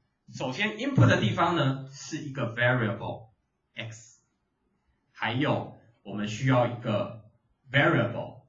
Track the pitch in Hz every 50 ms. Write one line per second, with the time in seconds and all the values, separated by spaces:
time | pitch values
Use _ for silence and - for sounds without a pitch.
0 | _ _ _ _ _ - 131 151 160 127 131 - 208 214 208 208 247 285 269 -
1 | - - 190 185 185 196 - 180 170 170 175 160 143 135 135 - - - - -
2 | - - 160 151 - 143 131 127 113 107 107 120 120 123 127 123 113 104 95 -
3 | 90 82 - - - - _ _ _ _ _ _ _ _ _ - 110 113 110 -
4 | - - - _ _ _ _ _ _ _ _ _ _ _ _ _ _ _ _ _
5 | _ _ _ - 117 110 117 131 147 127 107 104 - - - - - _ _ _
6 | _ 101 98 104 104 107 - - 131 131 131 123 120 110 - - - 110 104 98
7 | - - - - - - _ _ _ _ _ _ _ 127 120 139 156 170 156 127
8 | 117 - - - - - - - -